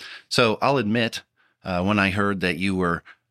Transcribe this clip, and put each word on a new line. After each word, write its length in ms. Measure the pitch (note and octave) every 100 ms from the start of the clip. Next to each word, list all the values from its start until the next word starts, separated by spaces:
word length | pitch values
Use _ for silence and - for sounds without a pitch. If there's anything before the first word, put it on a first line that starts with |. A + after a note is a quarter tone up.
| - - -
so 300 | - A#2 G#2
I'll 160 | A#2+ C#3
admit, 440 | G#2+ A#2 A2+ - - _ _ _
uh, 200 | - F2+
when 160 | F#2+ G#2
I 100 | F#2+
heard 320 | G2 G2+ G2+
that 160 | F2+ E2
you 180 | G2 F#2
were, 280 | F2+ E2+ - - _